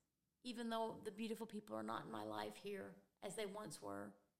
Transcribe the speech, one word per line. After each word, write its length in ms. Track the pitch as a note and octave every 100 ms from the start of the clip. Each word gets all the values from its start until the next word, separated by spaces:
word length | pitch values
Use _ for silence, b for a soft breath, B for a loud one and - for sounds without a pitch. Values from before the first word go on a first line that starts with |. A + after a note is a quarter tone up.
| _ _ _ _
even 260 | B3 A#3 A#3
though 240 | A3+ A3 F#3
the 60 | G3+
beautiful 360 | G3 A3 A3 A3
people 300 | G#3 G#3+ A3
are 60 |
not 220 | A3 A3+ A3
in 60 |
my 100 | A3+
life 320 | G#3+ G#3+ G#3 G#2
here 300 | G3+ G3 G3 - - -
as 100 | G#3+
they 120 | G#3+ G#3
once 360 | G3+ G#3+ D3
were 300 | G#3 C#3 G#2 - _ _